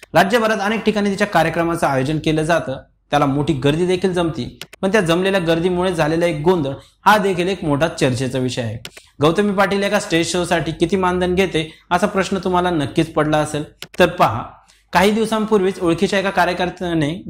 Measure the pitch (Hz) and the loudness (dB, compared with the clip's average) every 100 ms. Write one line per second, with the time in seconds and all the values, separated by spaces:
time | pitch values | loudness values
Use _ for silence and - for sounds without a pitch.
0 | - 160 190 233 220 220 202 220 220 208 | 0 2 4 2 0 0 -2 -2 0 0
1 | 202 196 202 170 160 170 170 165 160 135 | -2 -2 0 2 0 0 -2 0 0 0
2 | 135 156 160 156 156 165 - 175 - _ | 0 -2 0 0 0 0 -2 -10 -12 _
3 | - 143 143 139 147 139 143 156 180 185 | -2 0 2 0 0 0 0 0 0 0
4 | 190 180 170 151 120 - - - 190 214 | 0 0 -2 -4 -10 -12 -18 -6 0 0
5 | 165 165 190 190 170 165 180 180 185 165 | 2 0 2 0 0 0 0 0 -2 0
6 | 151 165 175 151 156 185 135 135 - _ | 0 0 0 0 2 2 0 -6 -16 _
7 | - 214 196 175 175 190 160 139 165 - | 4 4 2 -2 -2 -2 -2 0 0 0
8 | 139 120 131 131 127 123 113 120 - - | 0 0 -2 -2 -4 -4 -6 -8 -14 -20
9 | _ - 147 170 208 196 196 196 202 202 | _ 0 2 2 0 2 0 0 0 -2
10 | - 165 165 180 170 170 156 156 170 196 | 0 0 0 -2 0 -2 -2 -2 0 0
11 | 180 180 180 180 190 160 156 - - 175 | 0 0 0 0 0 -2 -6 -10 -4 0
12 | 202 196 180 196 185 180 180 165 139 - | 0 -2 -2 -2 0 0 0 0 -2 -2
13 | 160 160 151 156 147 147 151 - - - | 0 0 0 0 0 -6 -8 -14 -8 2
14 | 175 175 151 113 - - _ _ - 175 | 2 4 0 0 -10 -16 _ _ -2 2
15 | 202 214 220 220 214 214 185 190 170 165 | 4 2 0 -2 2 2 2 0 0 0
16 | 196 202 190 - 175 175 180 - 175 165 | 0 0 0 0 0 0 -4 -4 -2 0
17 | 143 175 | 0 -4